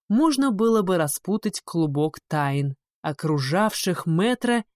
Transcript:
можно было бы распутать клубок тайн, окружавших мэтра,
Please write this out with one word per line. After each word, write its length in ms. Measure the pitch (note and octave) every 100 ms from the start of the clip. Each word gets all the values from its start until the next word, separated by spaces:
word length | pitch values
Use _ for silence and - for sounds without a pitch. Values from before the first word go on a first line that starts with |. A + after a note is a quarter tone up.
| -
можно 420 | G#3+ D#4+ C4+ C#4
было 300 | G3 A3+ A3
бы 160 | F#3 F3+
распутать 640 | D3+ - - G#3+ A3 -
клубок 560 | - E3+ D#3+ C#3+ D#3 - -
тайн, 480 | D#3 C#3+ C#3 C#3+ C#3 _ _
окружавших 1040 | D#3 D3 D#3+ D3+ C3 E3+ E3 - - - -
мэтра, 600 | E3 G#3+ B3+ B3 A#3+ A3